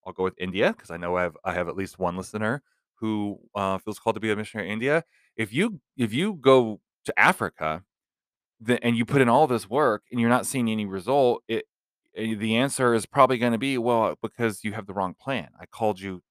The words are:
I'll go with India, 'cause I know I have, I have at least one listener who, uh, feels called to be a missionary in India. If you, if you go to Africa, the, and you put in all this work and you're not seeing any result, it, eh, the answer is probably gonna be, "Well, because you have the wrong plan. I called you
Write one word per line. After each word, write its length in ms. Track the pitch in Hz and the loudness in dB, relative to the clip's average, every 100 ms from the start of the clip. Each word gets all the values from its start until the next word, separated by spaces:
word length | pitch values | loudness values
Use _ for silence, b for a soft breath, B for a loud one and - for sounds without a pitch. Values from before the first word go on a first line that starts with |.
| 95 | -14
I'll 80 | |
go 100 | 92 | -4
with 120 | 92 - | -4 -2
India, 360 | 92 92 165 | -6 0 0
'cause 180 | 233 - | 0 -12
I 60 | 85 | -8
know 180 | 87 90 | -4 -2
I 80 | |
have, 140 | 87 78 | -2 -4
I 100 | 92 | -6
have 140 | 87 85 | -4 -4
at 80 | 92 | -6
least 240 | 95 - | -8 -4
one 180 | 90 90 | -4 -4
listener 460 | 92 107 107 139 _ _ _ _ | -8 -4 -4 -4 _ _ _ _
who, 440 | 110 107 104 98 _ 104 | -4 -4 -4 -8 _ -4
uh, 220 | 98 95 | -4 -4
feels 200 | - 104 | -6 -4
called 160 | 117 107 | -4 -2
to 40 | |
be 120 | 110 | -2
a 40 | 104 | -4
missionary 320 | 107 110 92 | -4 -10 -8
in 40 | |
India. 300 | 107 127 156 - _ _ - | -4 0 -2 -2 _ _ -8
If 180 | 107 | -4
you, 280 | 120 226 180 _ - | -2 -2 -4 _ -4
if 160 | 117 | -2
you 200 | 117 202 180 | -2 -4 2
go 460 | 135 131 113 104 _ _ - | 6 8 6 -4 _ _ -6
to 140 | - | 4
Africa, 640 | 127 185 98 _ 78 80 _ _ _ _ _ _ _ _ | 4 4 -4 _ -4 -4 _ _ _ _ _ _ _ _
the, 240 | 113 123 120 | -2 0 2
and 120 | 117 | 0
you 80 | 117 | 2
put 160 | 143 | 4
in 80 | 120 | 6
all 180 | 123 151 | 6 4
this 220 | 117 95 | 0 -2
work 340 | 127 139 107 _ | 2 2 0 _
and 80 | 120 | -2
you're 100 | 117 | 2
not 160 | 123 98 | 2 0
seeing 240 | 135 117 | -2 -2
any 160 | 110 101 | -2 -4
result, 580 | 95 90 143 127 117 - | -6 0 2 4 2 -2
it, 180 | 113 - _ _ _ _ - | -4 -4 _ _ _ _ -8
eh, 200 | 110 107 | -6 -4
the 220 | 110 110 | 0 0
answer 360 | 139 - 127 | 0 0 2
is 120 | 117 - | 2 0
probably 320 | 143 127 127 | 4 4 4
gonna 200 | 120 113 | 0 0
be, 200 | 135 131 | -2 -2
"Well, 380 | 117 117 104 76 | 0 2 0 -2
because 420 | 110 - 117 98 | -10 -2 -2 -2
you 100 | 107 | -8
have 120 | 104 101 | -8 -8
the 60 | |
wrong 200 | 98 92 - | -6 -6 -6
plan. 340 | 135 127 73 - | -6 -6 -8 -18
I 60 | 87 | -20
called 340 | - 110 95 | -2 -2 -2
you 220 | 98 92 _ | -6 -10 _